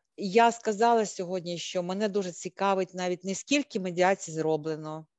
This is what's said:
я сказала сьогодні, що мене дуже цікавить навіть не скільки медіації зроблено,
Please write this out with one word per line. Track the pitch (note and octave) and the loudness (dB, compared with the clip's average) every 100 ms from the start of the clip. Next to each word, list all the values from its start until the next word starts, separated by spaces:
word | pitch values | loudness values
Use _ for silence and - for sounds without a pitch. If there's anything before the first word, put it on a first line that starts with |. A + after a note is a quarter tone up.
| _ - | _ -8
я | G3 G3 A#3 | 2 6 6
сказала | A3+ - G3+ A#3 A#3 G#3 | 4 -4 2 4 4 2
сьогодні, | - F3 F#3 E3+ E3+ | -4 -6 -4 -4 -8
що | - F#3 | -4 -4
мене | F3 F#3 G#3+ | -4 -2 0
дуже | G3 F#3 | 0 -4
цікавить | E3 F#3 - G3 F#3+ F#3 | -6 -12 -2 0 2 -2
навіть | F3+ F3+ F3+ | -4 -4 -4
не | F#3 | -4
скільки | F#3+ - C#4+ - G#3 | -8 0 0 0 -4
медіації | F#3 E3+ F3+ G3 - D#3+ | -4 2 4 4 -2 -4
зроблено, | D#3 D#3 D3+ D#3 D#3 D#3 D#3 | 0 0 -2 -6 -8 -10 -14